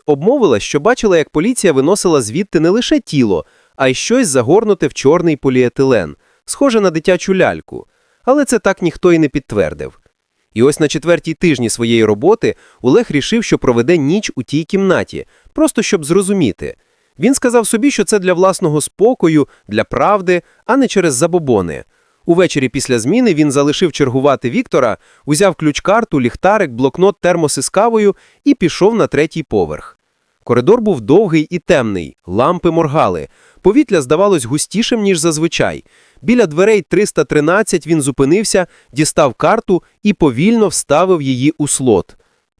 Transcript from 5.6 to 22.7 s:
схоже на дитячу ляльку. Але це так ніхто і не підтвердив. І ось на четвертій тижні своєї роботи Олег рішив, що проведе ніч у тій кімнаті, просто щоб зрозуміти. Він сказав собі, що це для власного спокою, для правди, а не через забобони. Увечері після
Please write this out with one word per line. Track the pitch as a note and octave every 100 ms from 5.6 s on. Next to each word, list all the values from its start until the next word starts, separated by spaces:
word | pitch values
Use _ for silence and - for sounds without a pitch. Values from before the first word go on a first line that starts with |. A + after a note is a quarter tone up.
| B2 - C3+ A#2+ D#2+ C#2 _ _ -
схоже | - C#4 A3
на | G3
дитячу | D#3+ F3 F3+ - F#3+
ляльку. | C#3 E2 - B1 - _ _ _
Але | - C#4+ C#4
це | A#3
так | G3+ F#3+
ніхто | F3 - F3+
і | E3
не | D3+
підтвердив. | D3 - G#2+ D#2 D2 C2+ - _ _ _ _ _
І | G#2+
ось | B2+ D3
на | D3+
четвертій | E3 D#3+ E3 -
тижні | D#3+ F3+ C3 A#2
своєї | - A#2 A#2 G#2+
роботи | G#2 C#3+ A3+ A#2+ - _ _
Олег | A#2+ F3+ A#3+
рішив, | D3 - A3+
що | - D3
проведе | - A#2 A#2+ F3
ніч | C#3 F#3+ - -
у |
тій | B2 D3
кімнаті, | E3 G3 G3 D3+ F#2+ D#2 - _ _
просто | - D#4 -
щоб | G#3 G3 C#3+
зрозуміти. | F3+ F#3+ G3 C3+ E2+ C#2+ - _ _ _ _
Він | F#3
сказав | C#4 B3+ A#3+ A3
собі, | A3+ C#4
що | -
це | G3 G#3+
для | F3+
власного | F3 F#3+ F3+ E3+ D3+
спокою, | - - G#3+ B3+ E3+ D#3 C#3 _ -
для | G#2
правди, | G#2+ B2+ D#3 G3+ F3+ F3+ - _ -
а | B3+
не | B3
через | G3+ E3+ A#2+
забобони. | E3 F3 C#3+ A2 F2 C#2 - _ _ _ -
Увечері | E3+ F3 D3+
після | C3